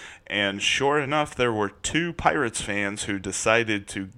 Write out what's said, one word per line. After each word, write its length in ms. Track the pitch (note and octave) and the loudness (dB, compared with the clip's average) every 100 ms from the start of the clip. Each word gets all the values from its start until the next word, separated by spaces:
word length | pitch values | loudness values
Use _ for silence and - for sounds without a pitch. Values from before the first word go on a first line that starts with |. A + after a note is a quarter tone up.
| - - - | -18 -18 -6
and 340 | G2+ G2+ G2+ | 0 0 0
sure 380 | - - C3+ D3 | 0 2 2 2
enough, 340 | C3+ D3+ D3+ | 2 0 0
there 180 | - B2 | 0 0
were 180 | A2 G2+ | 2 0
two 420 | - - D3+ F3 | -2 -4 -2 -2
Pirates 480 | E3 E3 D#3+ A#2+ - | 0 2 4 2 -2
fans 400 | - G2+ G2+ G2+ | -4 -2 -2 -2
who 160 | - G2 | -4 -4
decided 680 | F#2+ - A2 A2+ A2+ G#2 G2+ | -4 -2 4 4 4 -2 -4
to 220 | G#2 G2 | -8 -10